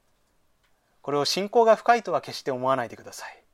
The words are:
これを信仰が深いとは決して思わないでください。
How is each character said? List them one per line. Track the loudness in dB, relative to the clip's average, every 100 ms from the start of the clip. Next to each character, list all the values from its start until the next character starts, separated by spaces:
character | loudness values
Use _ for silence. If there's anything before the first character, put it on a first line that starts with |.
| _ _ _ _ _ _ _ _ _ _
こ | -6
れ | -2
を | -2
信 | -2 0
仰 | 4 4
が | 4
深 | 4 0
い |
と | 0
は | -6
決 | -6 -10
し |
て | -6
思 | -4 0
わ | 0
な | -2
い |
で | -10
く |
だ | -18
さ | -18 -18
い。 | -20 _